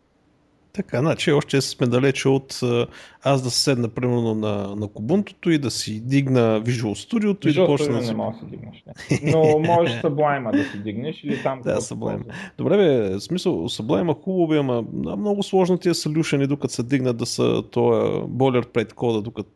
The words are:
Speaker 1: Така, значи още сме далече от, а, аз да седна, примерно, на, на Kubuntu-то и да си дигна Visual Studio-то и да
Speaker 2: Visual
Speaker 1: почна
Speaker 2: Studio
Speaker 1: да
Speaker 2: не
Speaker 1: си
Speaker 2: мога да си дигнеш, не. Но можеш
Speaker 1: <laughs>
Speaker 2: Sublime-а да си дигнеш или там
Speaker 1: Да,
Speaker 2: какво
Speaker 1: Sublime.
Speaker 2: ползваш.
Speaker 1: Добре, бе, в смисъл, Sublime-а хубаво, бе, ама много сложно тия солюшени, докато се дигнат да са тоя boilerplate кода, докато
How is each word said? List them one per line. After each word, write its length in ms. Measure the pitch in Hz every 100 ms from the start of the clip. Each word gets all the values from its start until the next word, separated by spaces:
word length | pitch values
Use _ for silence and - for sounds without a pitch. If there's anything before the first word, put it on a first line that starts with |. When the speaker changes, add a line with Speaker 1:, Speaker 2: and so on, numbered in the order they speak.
| _ _ _ _ _ _ _
Speaker 1:
Така, 280 | - - 123
значи 320 | 156 120 -
още 280 | 147 - 139
сме 260 | 131 - 127
далече 420 | 120 135 131 135
от, 320 | 135 135 -
а, 240 | 123 120 120 - - -
аз 200 | 135 139
да 80 | 127
седна, 380 | - - 131 117
примерно, 460 | 117 123 120 113
на, 220 | 107 107 101 98 101
на 100 | 104
Kubuntu-то 640 | - 107 190 202 - 175
и 80 | 160
да 120 | 131
си 300 | - - 107
дигна 640 | 120 139 135 131 113 110
Visual 300 | 113 123 113
Studio-то 540 | 101 - 233 208 196 156
и 40 |
да 80 | 151
Speaker 2:
Visual 60 | 180
Speaker 1:
почна 200 | 143 147
Speaker 2:
Studio 40 |
Speaker 1:
да 60 | 117
Speaker 2:
не 60 |
Speaker 1:
си 120 | 117
Speaker 2:
мога 180 | 110 110
да 60 | -
си 80 | 104
дигнеш, 380 | - - - -
не. 60 | - - 147 147
Но 260 | 160 156 151
можеш 360 | 165 170 170 -
Speaker 1:
<laughs> 60 |
Speaker 2:
Sublime-а 500 | 170 147 151 139 120
да 120 | 196
си 180 | - 101
дигнеш 420 | 107 104 143 -
или 180 | 147 139
там 160 | 139 131
Speaker 1:
Да, 120 | 117
Speaker 2:
какво 100 | -
Speaker 1:
Sublime. 360 | 120 120 113 104
Speaker 2:
ползваш. 200 | 117 - 196 -
Speaker 1:
Добре, 180 | 127 196
бе, 380 | 180 131 101
в 60 | 95
смисъл, 480 | - 113 185 117 87
Sublime-а 460 | - 110 180 175
хубаво, 320 | 143 - 185 165
бе, 120 | 156
ама 260 | 139 120 113 - 143 196
много 260 | 208 202
сложно 360 | 196 190 180 180
тия 160 | 175
солюшени, 520 | 165 156 151 156 139 139
докато 280 | 143 131
се 80 | -
дигнат 340 | 120 139 127 120
да 100 | 120
са 360 | - 120 117 110
тоя 320 | - 120 110 107 95
boilerplate 720 | - 120 135 123 113 - 110
кода, 280 | - 123 110
докато 280 | 104 117 98